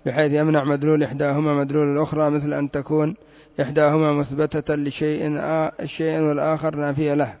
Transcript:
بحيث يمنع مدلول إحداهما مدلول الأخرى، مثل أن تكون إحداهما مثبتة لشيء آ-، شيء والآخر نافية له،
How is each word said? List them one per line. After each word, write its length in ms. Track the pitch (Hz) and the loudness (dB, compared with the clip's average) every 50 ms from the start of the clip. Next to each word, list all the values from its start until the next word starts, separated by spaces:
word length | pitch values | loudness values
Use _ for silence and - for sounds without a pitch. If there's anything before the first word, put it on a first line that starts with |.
| - | -6
بحيث 260 | 147 123 147 151 147 143 | -4 0 2 2 2 2
يمنع 320 | 151 151 156 156 143 139 | 2 2 2 2 2 2
مدلول 380 | 143 143 139 143 151 156 151 147 | 0 0 0 2 2 2 2 0
إحداهما 520 | 120 123 139 151 143 139 147 156 151 147 | -2 -2 -2 -2 0 0 0 0 0 0
مدلول 420 | 143 139 139 139 151 151 143 143 | 0 0 0 0 0 0 0 0
الأخرى، 340 | 147 156 - - 151 156 147 | 0 -2 -2 0 0 0 2
مثل 220 | 147 147 143 147 143 | 0 0 -2 -2 -4
أن 180 | 143 143 139 | -2 -4 -4
تكون 440 | - 143 131 - 151 151 151 156 190 - - - - - - - _ - | -4 -6 -4 -2 0 0 0 0 -2 -6 -12 -20 -20 -20 -20 -10 _ -4
إحداهما 520 | 143 131 147 151 151 147 151 160 160 151 147 | -4 -2 2 4 4 4 4 4 4 4 2
مثبتة 640 | 147 143 120 139 143 156 151 - 156 143 - 151 | 0 0 -2 -2 -2 -2 -2 -2 -4 -2 -2 -2
لشيء 640 | 147 143 139 131 - 151 151 151 - - 151 151 143 | -2 -2 -4 -4 -2 -2 -2 0 0 -2 -2 -2 -2
آ-، 460 | - 151 160 160 156 160 - - - | -2 -2 0 0 0 -2 -4 -6 -10
شيء 360 | 147 - - 160 160 156 160 | -8 -6 -4 -2 0 0 2
والآخر 560 | 156 151 147 143 143 156 160 151 160 160 151 | 2 2 2 0 0 0 0 0 -2 -2 -2
نافية 380 | 147 147 143 139 143 156 147 143 | -2 -2 -2 0 0 0 0 2
له، 200 | 147 143 - - - | 0 0 -2 -4 -10